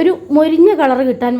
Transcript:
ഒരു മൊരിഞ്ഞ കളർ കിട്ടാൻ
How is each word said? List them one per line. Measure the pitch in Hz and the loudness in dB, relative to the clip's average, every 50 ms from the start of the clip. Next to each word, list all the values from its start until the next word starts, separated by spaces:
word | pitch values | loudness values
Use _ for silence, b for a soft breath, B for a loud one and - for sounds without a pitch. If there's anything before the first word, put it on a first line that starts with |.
ഒരു | 330 359 359 - - - 285 | 0 0 -2 -4 -4 -2 0
മൊരിഞ്ഞ | 302 311 320 320 320 349 415 415 311 294 | 0 0 2 2 2 2 2 2 2 0
കളർ | 262 254 254 269 262 | 0 0 0 -2 -2
കിട്ടാൻ | 233 170 240 240 247 247 | -2 -2 -4 -4 -4 -4